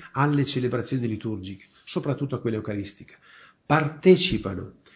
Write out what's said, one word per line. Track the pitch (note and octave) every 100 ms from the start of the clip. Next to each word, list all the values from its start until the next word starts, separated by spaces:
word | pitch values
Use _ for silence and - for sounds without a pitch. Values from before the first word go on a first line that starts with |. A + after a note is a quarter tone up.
| -
alle | B2+ C#3+ C#3+
celebrazioni | C#3 B2+ B2 B2 A2 C3 A#2+
liturgiche, | G#2+ A2+ G#2+ F#2+ G2 - _
soprattutto | - - D3 C3 C#3
a | -
quella | A#2+ G#2+
eucaristica. | G#2+ G#2 F#2+ - - - - - - _
Partecipano | - D#3 D3 - F#3 F3+ - A2 F#2+ F#2 F#2+ - _